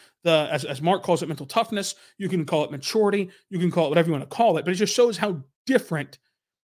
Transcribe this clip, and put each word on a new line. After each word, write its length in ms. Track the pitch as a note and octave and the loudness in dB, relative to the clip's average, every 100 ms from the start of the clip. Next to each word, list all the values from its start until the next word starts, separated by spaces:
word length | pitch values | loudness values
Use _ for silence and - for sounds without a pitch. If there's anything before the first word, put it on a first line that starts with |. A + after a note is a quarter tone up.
| _ _ | _ _
the, 240 | E3+ D#3+ D3 | 2 2 2
as, 140 | D3 | -4
as 180 | C3 C3+ | -6 -4
Mark 220 | E3 F#3 | 0 0
calls 180 | F#3+ E3 | 2 0
it, 60 | D#3 | 0
mental 180 | D3 C3+ | -8 -4
toughness. 500 | A3+ A3+ G3+ F#3 - _ _ | -2 -2 -4 -8 -10 _ _
You 120 | F#3+ | -4
can 160 | F#3 D3 | -4 0
call 180 | D#3+ | 0
it 80 | D3+ | -2
maturity. 580 | D3 - A3 G#3 G3+ F#3 - _ | -6 -4 0 2 0 -4 -10 _
You 100 | F#3 | -2
can 100 | F3 | 0
call 180 | F3 D3+ | 2 2
it 20 | |
whatever 180 | D#3+ E3+ | 2 2
you 60 | |
want 100 | D3 | -2
to 100 | C3+ | -4
call 240 | - A3+ D#3+ | 2 2 4
it, 60 | |
but 80 | D#3 | 0
it 40 | F#3 | -2
just 200 | G3+ - | 0 4
shows 220 | A#3+ F3 | 2 2
how 260 | G#3+ E3 - _ - | -4 -4 -10 _ 0
different 540 | C4 - D#3+ C#3 - _ _ _ _ | 0 0 -6 -8 -16 _ _ _ _